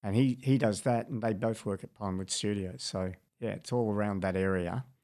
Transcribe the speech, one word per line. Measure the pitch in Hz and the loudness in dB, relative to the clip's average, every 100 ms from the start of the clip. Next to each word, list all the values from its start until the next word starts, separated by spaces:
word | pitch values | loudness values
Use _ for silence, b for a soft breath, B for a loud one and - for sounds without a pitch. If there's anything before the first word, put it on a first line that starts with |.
And | 104 104 | 2 4
he, | 135 123 | 4 2
he | 131 135 | 2 4
does | 113 98 | 4 2
that, | - 120 120 | 0 0 0
and | 123 | -2
they | 113 | -2
both | 101 113 110 - | 0 0 -2 -2
work | 98 | -4
at | - | -6
Pinewood | _ 101 92 95 | _ -4 -4 -2
Studios. | - 107 104 92 90 | -2 0 -2 -2 -6
So, | - 98 92 90 _ _ | -6 -2 -4 -6 _ _
yeah, | 113 | -6
it's | 101 - | -6 -2
all | 123 113 | 0 2
around | 104 104 98 | 2 0 0
that | 95 95 | 0 2
area. | 95 95 87 117 131 _ | 2 2 0 -4 -6 _